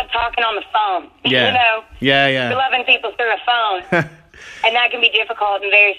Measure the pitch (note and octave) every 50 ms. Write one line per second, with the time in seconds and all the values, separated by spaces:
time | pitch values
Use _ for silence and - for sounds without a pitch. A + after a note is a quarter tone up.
0 | B3 - - A#3 A#3 A#3 A3+ A#3+ A#3 A3+ G#3+ G3 - - - G#3 G#3+ G3+ F#3 -
1 | - - _ _ - - C3 B2+ A#2+ G#2 - B3 A#3+ A3+ A3 A3 - _ - -
2 | B2+ C3+ C#3 C#3 C#3 C3+ C3+ C3 B2 A#2+ A#3+ B3+ C4 B3+ A#3 B3 A#3+ C4 B3 -
3 | - A3 - - A#3+ A3+ G#3+ - - - A#3+ A#3 A3+ G#3+ F#3+ F3+ F3 - F3+ E3+
4 | D#3 D#3 - - _ _ - - - - - - - A3+ A3+ A#3+ A#3+ A#3 B3 A#3+
5 | A#3 A3+ - A3 A3 - A3+ - G#3 G#3 G3+ F#3+ G3+ G3+ G3 G#3 G#3 G3+ F#3+